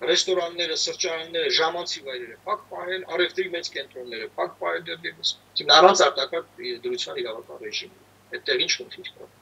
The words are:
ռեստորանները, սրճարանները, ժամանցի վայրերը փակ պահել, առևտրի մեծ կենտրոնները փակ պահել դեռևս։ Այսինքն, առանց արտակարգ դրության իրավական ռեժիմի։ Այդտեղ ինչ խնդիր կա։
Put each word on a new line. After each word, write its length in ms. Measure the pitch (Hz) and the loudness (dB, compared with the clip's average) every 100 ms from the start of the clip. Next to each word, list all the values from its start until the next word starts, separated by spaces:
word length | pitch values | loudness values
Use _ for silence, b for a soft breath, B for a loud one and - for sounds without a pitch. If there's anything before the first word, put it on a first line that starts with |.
ռեստորանները, 760 | 127 180 190 185 170 175 170 151 | 2 2 4 0 0 -2 -2 -2
սրճարանները, 760 | - - 180 165 165 165 147 | -2 -2 -4 -4 -4 -2 2
ժամանցի 500 | - 165 170 170 165 | 2 2 0 -6 -8
վայրերը 320 | 139 127 117 113 | -8 -10 -10 -12
փակ 260 | 185 208 - | -6 -6 -6
պահել, 400 | 180 180 185 185 | -10 -6 -6 -4
առևտրի 400 | 170 175 - 185 | 0 0 0 -4
մեծ 220 | 170 - | -4 -8
կենտրոնները 560 | 160 - - 123 113 110 | -10 -10 -12 -10 -10 -8
փակ 280 | - 180 - | -6 -6 -4
պահել 260 | 175 170 | -4 -4
դեռևս։ 480 | 170 165 170 - - | -6 -8 -10 -4 -4
Այսինքն, 420 | - - - 147 | -4 -8 -4 6
առանց 300 | 151 185 196 | 10 10 10
արտակարգ 480 | 143 - 135 170 - - 123 120 | 6 4 -2 -4 -6 -10 -8 -6
դրության 440 | 123 120 - - | -4 -4 -6 -6
իրավական 420 | 120 110 - - | -6 -8 -12 -12
ռեժիմի։ 400 | 107 - - - - - - | -8 -8 -10 -16 -20 -20 -12
Այդտեղ 340 | - - 123 - | -8 -2 0 2
ինչ 60 | |
խնդիր 380 | - - - - | -2 -4 -12 -14
կա։ 200 | - - - | -16 -20 -20